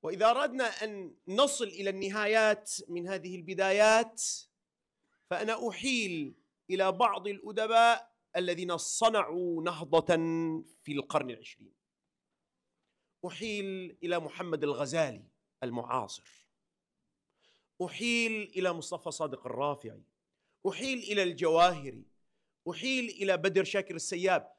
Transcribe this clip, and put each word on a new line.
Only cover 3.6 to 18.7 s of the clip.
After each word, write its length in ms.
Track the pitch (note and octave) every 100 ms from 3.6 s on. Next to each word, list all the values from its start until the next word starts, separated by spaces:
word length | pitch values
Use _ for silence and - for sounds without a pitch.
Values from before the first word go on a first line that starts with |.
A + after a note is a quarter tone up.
| F#3+ G3 G#3+ A3 A#3 - - - - _ _ _ _ _ _ _ _
فأنا 420 | F3+ G#3+ A3 A#3+
أحيل 680 | F#3 C4 B3 G3+ E3 C#3 - _ _ _
إلى 220 | F#3 F#3+
بعض 360 | F#3 A#3 G3 G3
الأدباء 880 | G3+ - G3 A3 A3+ A#3 A#3 - _ _ F3
الذين 400 | F3+ E3+ F3+ E3+
صنعوا 840 | - - A3+ A3 D#3+ E3+ F3+ E3
نهضة 540 | E3 D#3+ D#3 E3 D#3+ E3 E3 E3 E3 D#3+ - _
في 100 | -
القرن 380 | C#3+ C3+ D3+ B2+
العشرين. 440 | A2 G#2 - G#2 _ _ _ _ _ _ _ _ _ _ _ _ _ _ _ F3+
أحيل 680 | E3+ A3 G#3 G3 F#3+ F3+ D3+
إلى 160 | E3+ F3
محمد 460 | D#3 - F3+ D#3
الغزالي 640 | D3 B2+ C#3 D#3+ D3+ G2+ G#2+ _ _ _
المعاصر، 840 | B2+ A#2+ A#2+ B2+ G2+ - _ _ _ _ _ _ _ _ _ _ _ _ _ _ _ _
أحيل 580 | F3+ - A#3+ A#3 A3+ A3
إلى 300 | G3+ F#3 F#3